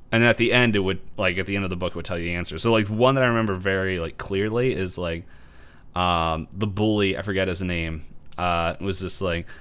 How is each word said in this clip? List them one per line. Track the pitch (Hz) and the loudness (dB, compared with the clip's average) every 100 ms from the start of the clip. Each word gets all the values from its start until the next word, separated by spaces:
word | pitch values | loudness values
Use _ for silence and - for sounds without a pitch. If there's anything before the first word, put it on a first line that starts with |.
| - | -2
And | 113 | 4
at | 117 113 | 4 4
the | 117 | 4
end, | 120 120 101 | 6 4 4
it | |
would, | 95 90 - - | 2 -2 -6 -2
like, | 95 90 | 0 0
at | 95 | -2
the | 101 | -2
end | |
of | 95 | -2
the | 90 | -2
book, | 90 | -4
it | 85 | -6
would | |
tell | 82 87 | -6 -4
you | |
the | 85 | -4
answer. | 87 85 80 | -4 -4 -2
So, | 117 | 2
like, | 113 101 | 2 2
one | 110 127 | 2 4
that | 135 | 4
I | 127 | 4
remember | 117 110 | 2 2
very, | 92 95 95 95 90 | 0 0 0 0 -2
like, | 82 - | -4 -8
clearly | - 98 107 117 127 | -4 0 0 0 0
is, | 95 92 92 | 0 -4 -4
like, | 87 85 - - - - - - - 90 | -4 -4 -8 -16 -20 -20 -20 -20 -10 -2
um, | 90 85 82 80 - | 2 2 2 0 -4
the | 95 104 | -4 -4
bully, | 95 107 104 98 - | 0 2 4 2 0
I | |
forget | 98 95 95 | -2 0 0
his | 90 | 0
name, | 92 85 82 80 - - - - | -2 -2 -2 -6 -8 -14 -14 -4
uh, | 90 85 82 - | 0 2 0 -2
was | 98 90 | -4 -4
just | 92 - | -4 -2
like, | 95 85 85 - | -2 -2 -4 -12